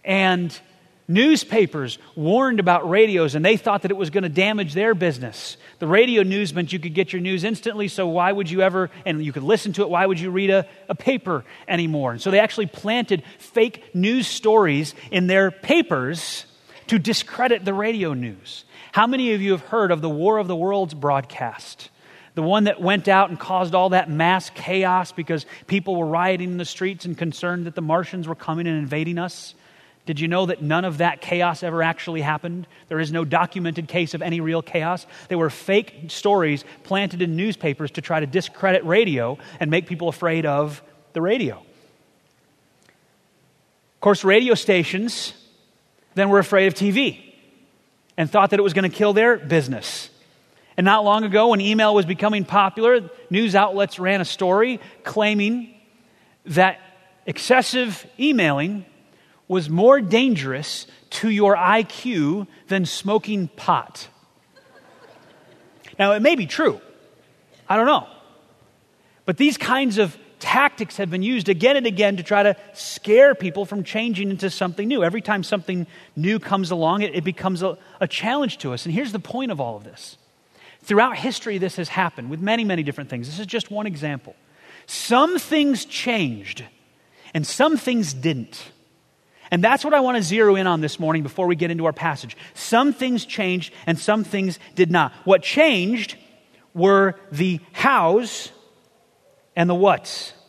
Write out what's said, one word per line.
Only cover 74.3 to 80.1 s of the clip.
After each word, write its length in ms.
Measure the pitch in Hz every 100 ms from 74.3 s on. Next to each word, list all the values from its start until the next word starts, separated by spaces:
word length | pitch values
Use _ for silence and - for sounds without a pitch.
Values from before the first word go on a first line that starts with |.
| 196 190
something 380 | - 185 175 214
new. 140 | 269
Every 200 | 170 220
time 220 | - 208
something 440 | 170 208 170 180 165 - - -
new 240 | 170 220
comes 300 | - 196 175
along, 340 | 175 160 196
it, 120 | 208 156
it 80 |
becomes 400 | 165 180 185 180
a, 140 | 190 - - -
a 60 | 190
challenge 500 | - 214 277 262 -
to 140 | 139
us. 120 | 123 170
And 80 |
here's 200 | 165 269
the 40 | 202
point 340 | - 240 262
of 100 | 160
all 160 | 120 107
of 80 | 104
this. 320 | - -